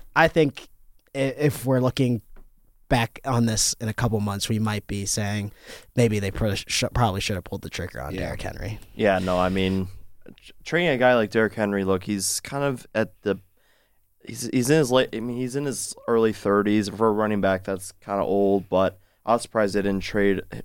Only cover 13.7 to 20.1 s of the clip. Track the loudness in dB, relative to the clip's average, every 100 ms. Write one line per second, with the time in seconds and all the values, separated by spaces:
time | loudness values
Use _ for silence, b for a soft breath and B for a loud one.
13.7 | _ _ _ _ _ -14 -10 -2 0 4
14.7 | 4 4 4 2 -2 -6 -6 -4 -4 -4
15.7 | -6 -8 -8 0 4 4 2 2 2 4
16.7 | 2 0 0 2 2 0 2 0 0 -2
17.7 | -8 -8 -16 -6 -2 0 2 4 2 2
18.7 | 2 2 -2 _ _ 0 0 0 0 2
19.7 | 2 0 -2 -2